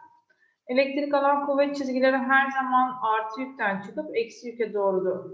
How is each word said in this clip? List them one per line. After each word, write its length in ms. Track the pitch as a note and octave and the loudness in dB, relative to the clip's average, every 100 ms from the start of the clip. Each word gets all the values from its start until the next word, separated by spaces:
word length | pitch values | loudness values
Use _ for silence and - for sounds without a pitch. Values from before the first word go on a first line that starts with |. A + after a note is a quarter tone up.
| - _ _ _ _ _ - | -20 _ _ _ _ _ -2
Elektrik 460 | B3+ C4+ C#4 C#4+ | 0 2 0 0
alan 320 | C#4 C#4 C#4+ C#4+ | 2 2 2 0
kuvvet 300 | C#4 C#4+ C#4+ | 2 0 0
çizgileri 420 | B3+ B3+ C4 C4+ | -4 2 2 2
her 340 | B3 C4+ C4+ | 4 2 2
zaman 460 | C4+ B3+ B3+ B3+ B3+ | -2 2 2 2 0
artı 400 | A3 A3 A3 C4 | 0 0 -2 -8
yükten 400 | C4 - G#3 G3 | -10 -4 -2 -2
çıkıp 240 | G3 D4+ D#4 | -6 -10 -4
eksi 340 | A3+ A3+ - A#3+ | -4 -4 -8 -12
yüke 260 | A#3 G#3 | -6 -4
doğru 320 | G3+ G3 F#3 F#3 | 0 0 2 0
da 40 | F3+ F3+ | -4 -8